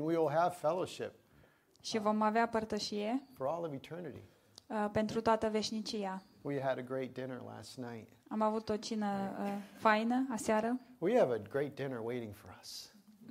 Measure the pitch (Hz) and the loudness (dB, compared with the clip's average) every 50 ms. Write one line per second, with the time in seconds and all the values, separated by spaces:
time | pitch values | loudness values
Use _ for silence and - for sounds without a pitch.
0 | 147 160 170 165 160 147 143 160 175 175 175 - - 151 170 185 160 - - - | 0 2 4 4 4 4 4 4 4 4 0 0 0 0 2 2 -2 -4 -4 -6
1 | 117 101 - - _ _ _ - - - _ _ _ _ _ _ - - - 220 | -8 -8 -8 -12 _ _ _ -20 -20 -20 _ _ _ _ _ _ -10 -4 -2 0
2 | 202 208 214 214 214 214 214 233 233 226 226 220 220 220 214 208 208 - 214 208 | 2 2 4 4 4 4 6 4 2 4 2 -2 -2 0 -2 -4 -4 -2 -4 -2
3 | 208 214 240 269 - - - - 131 135 160 170 170 160 139 123 - - 156 175 | -2 0 -2 -2 -4 -6 -8 -4 -2 -2 -2 -2 -4 -4 -6 -8 -8 -10 -10 -10
4 | 180 147 107 101 101 - _ _ _ _ _ - - _ 220 214 208 208 214 220 | -8 -10 -10 -12 -16 -18 _ _ _ _ _ -20 -12 _ -2 -2 -2 0 2 0
5 | 214 208 - 226 220 226 226 220 226 220 214 214 208 - 226 220 208 - - 214 | 0 2 0 2 4 4 4 4 4 2 0 0 -2 -2 -4 -4 -4 -4 -4 -4
6 | 196 190 190 190 - - _ - - 143 143 135 131 135 127 131 127 123 131 131 | -4 -4 -4 -6 -10 -14 _ -10 -4 -2 -2 0 0 0 0 0 -2 -4 -2 -2
7 | 131 120 113 127 127 131 127 120 110 110 110 110 110 - - - 123 120 117 113 | -4 -4 -4 -6 -6 -6 -6 -8 -10 -10 -12 -12 -12 -12 -10 -10 -8 -8 -8 -10
8 | 104 - - - _ - - 214 214 214 214 220 220 - 214 208 214 - 226 220 | -12 -16 -20 -20 _ -6 -2 0 2 2 2 0 -2 -2 -4 -4 -2 -4 -4 -2
9 | 208 202 202 196 196 196 - 202 202 202 202 202 196 - - - - 220 214 214 | -2 0 0 -2 -2 -4 -4 -4 -4 -4 -4 -6 -8 -12 -16 2 4 4 6 6
10 | 226 233 247 254 262 262 226 214 - - 220 214 220 226 247 254 - - - - | 4 2 2 2 0 0 -2 -2 0 2 2 2 2 2 -2 -2 -4 -10 -8 -2
11 | 165 175 240 240 196 135 120 110 101 101 - 139 151 147 147 - 135 139 131 117 | 2 4 6 8 6 6 4 0 -2 -2 0 0 0 0 -2 -4 -4 -4 -4 -4
12 | 110 117 123 123 117 107 101 - - - - - - - - - - - - - | -4 -4 -4 -4 -4 -6 -10 -12 -16 -18 -18 -16 -16 -14 -14 -14 -14 -16 -20 -20
13 | - - - - 226 - | -20 -20 -20 -20 -12 -8